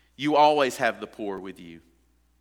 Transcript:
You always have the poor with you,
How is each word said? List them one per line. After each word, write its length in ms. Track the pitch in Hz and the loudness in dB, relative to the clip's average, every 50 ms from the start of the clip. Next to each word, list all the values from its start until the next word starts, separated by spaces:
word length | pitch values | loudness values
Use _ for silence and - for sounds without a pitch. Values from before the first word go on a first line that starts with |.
| _ _ _ | _ _ _
You 200 | - 135 147 151 | -6 -4 0 4
always 420 | 143 151 151 151 147 139 127 120 - | 6 6 6 6 4 2 0 0 0
have 220 | 135 117 104 101 | -2 -2 -2 -2
the 80 | 104 - | -8 -14
poor 320 | - - 113 101 98 92 | -12 -10 -8 -8 -8 -8
with 200 | 92 98 92 - | -10 -12 -14 -16
you, 200 | 90 82 82 80 - _ _ _ _ _ _ _ _ _ _ _ | -18 -20 -20 -20 -20 _ _ _ _ _ _ _ _ _ _ _